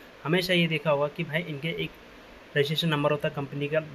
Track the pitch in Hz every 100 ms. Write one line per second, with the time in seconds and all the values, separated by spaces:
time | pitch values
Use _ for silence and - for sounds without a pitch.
0 | - - 143 175 180 175 170 156 160 143
1 | 143 - 151 156 170 143 160 - 160 -
2 | - - - - - 147 143 151 170 147
3 | 147 147 127 143 139 143 143 160 156